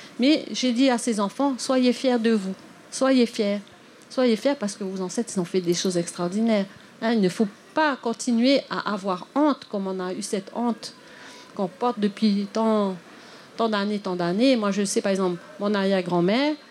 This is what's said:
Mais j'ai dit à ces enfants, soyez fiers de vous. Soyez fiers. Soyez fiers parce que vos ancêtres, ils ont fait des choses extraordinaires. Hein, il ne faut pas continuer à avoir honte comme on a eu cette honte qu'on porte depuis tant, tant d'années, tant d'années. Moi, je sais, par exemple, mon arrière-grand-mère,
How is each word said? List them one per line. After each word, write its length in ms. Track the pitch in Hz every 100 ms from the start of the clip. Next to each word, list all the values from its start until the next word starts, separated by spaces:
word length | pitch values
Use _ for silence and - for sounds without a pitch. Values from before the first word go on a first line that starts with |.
| - -
Mais 260 | 254 311 -
j'ai 220 | 214 254
dit 180 | 233 269
à 80 | 240
ces 200 | 240 214
enfants, 360 | 202 - 277 254
soyez 340 | - 262 247
fiers 280 | 240 262 240
de 140 | 226
vous. 200 | 220 190 190 - - -
Soyez 340 | - 269 269 233
fiers. 360 | - 202 202 202 - - - -
Soyez 240 | - 254 214
fiers 200 | 269 285
parce 160 | 208 -
que 80 |
vos 180 | 196 190
ancêtres, 320 | 185 - 233 196
ils 40 |
ont 60 | 170
fait 160 | 190
des 120 | 170
choses 240 | 175 - 175
extraordinaires. 680 | 170 - 175 202 226 214 196 - - -
Hein, 120 | 226
il 80 | 233
ne 80 | 185
faut 180 | - 208 - -
pas 220 | - 311 254
continuer 680 | 233 226 - 233 247 277 -
à 240 | 185 -
avoir 320 | 202 196 180 -
honte 320 | 269 302 262 -
comme 160 | 208 190
on 120 | 190
a 140 | 185
eu 80 | 185
cette 300 | 202 202 196 -
honte 380 | 240 220 - - - - - - - -
qu'on 120 | 185
porte 320 | - 247 214
depuis 460 | 208 202 220 202 202
tant, 420 | 220 226 214 196 180 - - - - - -
tant 120 | 226
d'années, 280 | 208 202 208
tant 180 | 196 180
d'années. 400 | 175 185 269 247
Moi, 140 | 202
je 140 | 196 196
sais, 160 | -
par 100 | 202
exemple, 280 | 190 185 175 - -
mon 140 | 208
arrière-grand-mère, 800 | 208 196 190 180 175 175 233 294 302 -